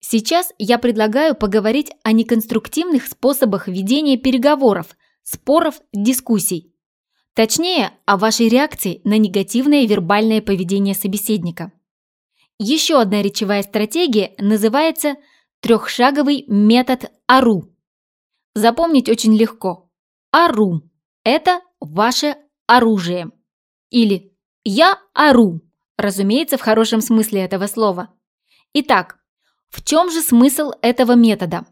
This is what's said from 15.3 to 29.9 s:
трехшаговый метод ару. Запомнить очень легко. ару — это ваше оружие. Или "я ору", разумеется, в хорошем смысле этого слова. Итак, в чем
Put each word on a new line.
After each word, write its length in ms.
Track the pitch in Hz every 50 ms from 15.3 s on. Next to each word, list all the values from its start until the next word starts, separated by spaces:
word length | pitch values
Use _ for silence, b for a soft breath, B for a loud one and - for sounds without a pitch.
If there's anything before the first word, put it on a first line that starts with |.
| b b b b b _
трехшаговый 880 | - 208 226 214 - - - - 240 269 277 285 294 262 294 269 - -
метод 640 | 214 202 208 214 226 247 254 240 262 247 - - _ _ _ _
ару. 440 | 247 262 262 240 214 180 - _ _ _ _ _ _ _ _ _ _ _ _ _ _ _ _ _ _
Запомнить 520 | 214 208 233 233 240 330 339 320 269 240 -
очень 280 | 226 226 - 220 220
легко. 560 | 214 226 220 - _ - 190 175 - _ _ _ _ _ _ _ _ _ _ -
ару — 580 | 302 339 339 269 214 214 190 170 156 - _ _ _ _ _ _ _ _
это 360 | 220 262 302 302 370 359 349 359 _ _ _ -
ваше 540 | 151 151 175 208 233 254 - - 294 277 285 _ _ _ _ _
оружие. 640 | - 233 254 240 226 220 196 175 170 180 175 170 - _ _ _ _ _ _ _ _ _ _ _ _
Или 460 | - 240 226 214 202 180 - _ _ _ _ _ _ _ _
"я 340 | 220 190 226 320 370 392 - _ _ _
ору", 460 | - 302 302 269 240 226 196 170 160 _ _ _ _ _ _ _
разумеется, 600 | - - 202 190 190 196 196 214 269 330 - -
в 60 | 254 -
хорошем 380 | 226 220 226 226 208 226 220
смысле 420 | 220 - 233 220 214 220 - 196 190
этого 240 | 180 190 190 190
слова. 480 | 202 - 233 220 208 185 180 175 - _ _ _ _ _ _ _ _ _ _ _ _ _
Итак, 460 | - - - 247 190 175 - - _ _ _ _ _ _ _ _ _ _ _
в 140 | - - -
чем 280 | -